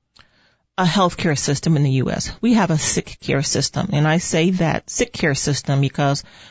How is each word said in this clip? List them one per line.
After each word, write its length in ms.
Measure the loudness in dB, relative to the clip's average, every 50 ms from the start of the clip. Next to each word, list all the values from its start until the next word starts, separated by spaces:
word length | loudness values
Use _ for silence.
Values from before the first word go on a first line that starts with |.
| _ _ _ _ -20 _ _ _ _ _ _ _ _ _ -4 0
a 60 | 0
healthcare 520 | 0 2 2 2 2 0 0 -2 -2 0
system 400 | 0 -2 -2 -4 -2 0 0 2
in 60 | 2 2
the 80 | 2
U 200 | 2 0 0 0
S. 200 | -2 -4 -4 -8 -8 -2
We 140 | 0 2 4
have 160 | 4 4 2
a 80 | 2 0
sick 400 | 0 0 -2 -2 -4 -6 -12 -16
care 220 | -4 -2 -2 0 0
system. 480 | -2 -2 -2 -2 -2 -2 -4 -4 -2 0
And 160 | 0 2 2
I 80 | 2
say 340 | 0 0 0 0 2 2 2
that 380 | 2 2 0 0 0 -2 -6 -6
sick 240 | -4 -4 -4 -4 -2
care 220 | -2 0 0 0
system 480 | 0 -2 -2 -2 -2 -2 -2 0 0 0
because 420 | 0 0 0 0 0 0 -2 -6 -14 -20 -20 -20 -20